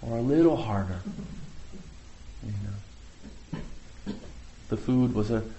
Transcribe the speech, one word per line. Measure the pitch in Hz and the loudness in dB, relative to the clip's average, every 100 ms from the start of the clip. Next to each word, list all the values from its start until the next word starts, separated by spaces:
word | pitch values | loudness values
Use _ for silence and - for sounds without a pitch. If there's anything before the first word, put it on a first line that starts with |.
or | 120 117 | -2 2
a | |
little | 123 151 165 110 | 6 8 8 8
harder, | 104 101 92 90 - - - - - - - - - - - - - - 110 | 4 2 2 -2 -4 -6 -8 -8 -8 -10 -10 -10 -12 -14 -14 -14 -12 -8 -4
you | 101 101 101 - - - - - - - | -4 -2 -4 -8 -14 -16 -14 -14 -14 -8
know, | - - - - - 202 - - - - - - | -6 -6 -8 -10 -10 -8 -8 -10 -12 -14 -14 -4
the | 110 | -2
food | - 127 123 104 | 4 6 6 4
was | 107 | 4
a | 110 110 | 2 0